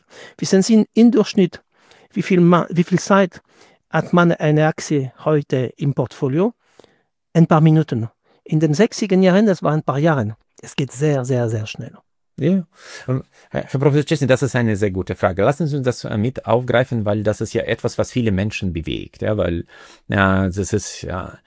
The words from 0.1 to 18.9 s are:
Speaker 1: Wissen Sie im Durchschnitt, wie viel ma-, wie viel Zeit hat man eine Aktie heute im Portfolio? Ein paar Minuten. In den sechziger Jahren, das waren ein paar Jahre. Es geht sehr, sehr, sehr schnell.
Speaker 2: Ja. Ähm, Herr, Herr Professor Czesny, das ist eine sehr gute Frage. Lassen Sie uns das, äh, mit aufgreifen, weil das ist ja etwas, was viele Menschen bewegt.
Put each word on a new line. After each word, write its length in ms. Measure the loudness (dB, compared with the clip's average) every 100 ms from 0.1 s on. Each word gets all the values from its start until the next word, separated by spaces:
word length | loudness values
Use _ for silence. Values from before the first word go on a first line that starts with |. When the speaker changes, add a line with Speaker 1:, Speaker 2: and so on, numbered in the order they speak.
| -20 -20 -10
Speaker 1:
Wissen 240 | 0 2
Sie 240 | 4 4 4
im 180 | 4 4
Durchschnitt, 520 | 4 0 0 0 -2 _ _ _ _ _
wie 100 | -6
viel 180 | 0 4
ma-, 260 | 6 4 2
wie 160 | -2
viel 140 | 0 0
Zeit 420 | 2 2 2 -4 _ _ _ _ _
hat 240 | -6 0
man 200 | 2 4
eine 340 | 2 2 2 2
Aktie 460 | -2 -4 -4 -4 -6
heute 480 | -2 -2 0 -4 -4 -4
im 180 | -4
Portfolio? 580 | -2 -4 -4 -4 -2 -2 -4 _ _ _ _ _ _ _
Ein 140 | 2 4
paar 140 | 6
Minuten. 500 | 6 4 0 -4 -6 _ _ _
In 180 | -4 0
den 140 | 2
sechziger 420 | 2 0 0 0 2
Jahren, 300 | 4 4 2
das 160 | 0
waren 160 | -2 -2
ein 40 |
paar 160 | -2 0
Jahre. 360 | 0 0 -2 -8 _ _
Es 160 | -10 -6
geht 160 | -6
sehr, 320 | -2 -2 0
sehr, 240 | 0 -2 -2
sehr 180 | -4 -8
schnell. 300 | -12 -16 -18 _ _ _ -4
Speaker 2:
Ja. 300 | 0 0 -2 _ -20 -12 -6
Ähm, 160 | -6 -6 _ _
Herr, 140 | -10 -6
Herr 120 | 0
Professor 240 | 2 2
Czesny, 220 | 0 0 2
das 160 | 2
ist 140 | 0 0
eine 180 | 0
sehr 160 | 0 -2
gute 240 | -2 -6
Frage. 300 | -2 -2 0
Lassen 240 | 0 0 -2
Sie 80 | -2
uns 80 |
das, 180 | -4 -4
äh, 140 | -4 -4
mit 280 | -4 -4 -2
aufgreifen, 580 | -2 0 -2 -2 -2
weil 180 | -2 -2
das 180 | -2 -4
ist 140 | -4
ja 80 | -4
etwas, 340 | -4 -4 -4 -4
was 140 | -4
viele 220 | -2 -2
Menschen 400 | 0 -2 -4 -6
bewegt. 500 | -6 -6